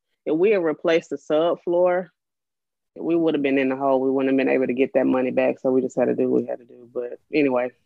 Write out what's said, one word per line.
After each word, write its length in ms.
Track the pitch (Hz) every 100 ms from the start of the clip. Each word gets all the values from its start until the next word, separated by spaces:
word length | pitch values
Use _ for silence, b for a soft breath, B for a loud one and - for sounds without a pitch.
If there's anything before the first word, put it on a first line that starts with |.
| _ _
if 100 | -
we 160 | 156 196
had 140 | 202
replaced 460 | 165 151 175 165 -
the 60 | 143
subfloor, 920 | - 151 170 151 - 170 180 180 175 _ _ _ _ _ _ _ _ -
we 180 | 151
would 200 | 170 165
have 80 | 151
been 160 | 139 135
in 100 | 131
the 80 | 131
hole. 240 | 139 131
We 100 | 135
wouldn't 220 | 135 135
have 40 | 135
been 160 | 135
able 140 | 131 127
to 60 |
get 180 | 123 135
that 120 | 139 131
money 240 | 131 127
back. 280 | 123 131 127
So 100 | 135
we 100 | 131
just 140 | 123 -
had 100 | 123
to 80 |
do 140 | 120 127
what 120 | 127
we 60 | 120
had 100 | 123
to 60 |
do. 240 | 120 123 120
But 260 | 123 120 120 _
anyway, 380 | 156 143 127 123 -